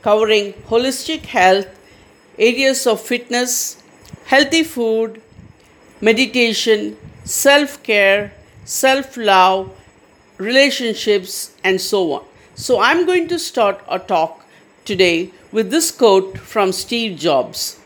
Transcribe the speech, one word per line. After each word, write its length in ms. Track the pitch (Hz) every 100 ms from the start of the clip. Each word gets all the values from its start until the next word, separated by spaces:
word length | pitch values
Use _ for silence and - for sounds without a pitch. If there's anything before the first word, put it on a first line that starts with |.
covering 520 | - 208 220 214 202 196 -
holistic 520 | 233 262 262 - 320 -
health, 420 | 247 185 196 - - _ - _ _ _ -
areas 480 | 226 247 269 262
of 160 | 247 214
fitness, 800 | - 247 240 240 247 - - - _ _ - -
healthy 400 | - 262 294 330
food, 580 | 320 - 226 220 226 220 _ - - _ _ _ _ _
meditation, 960 | 208 226 262 254 233 220 233 214 214 214 - -
self-care, 1080 | - - 277 285 285 - - 208 196 196 202 - _ -
self-love, 1120 | - - 262 269 269 - 214 190 185 190 190 - _ _ _ _ _ _
relationships, 1120 | 196 254 277 269 240 214 - 202 185 - - _
and 160 | 185 190
so 320 | - 202 175
on. 120 | 139 - _ _
So 260 | - - 240
I'm 240 | 226 330 349
going 200 | 370 330
to 120 | 339
start 420 | - - 208 - -
a 100 | 185
talk 480 | - 175 165 - _ _ _ _
today 480 | - 190 180 165 185 - _
with 220 | 214 196
this 180 | 294 320
quote 480 | - 233 190 190 190
from 320 | - 220 190
Steve 480 | 185 - 240 226 170
Jobs. 460 | 160 139 120 - - -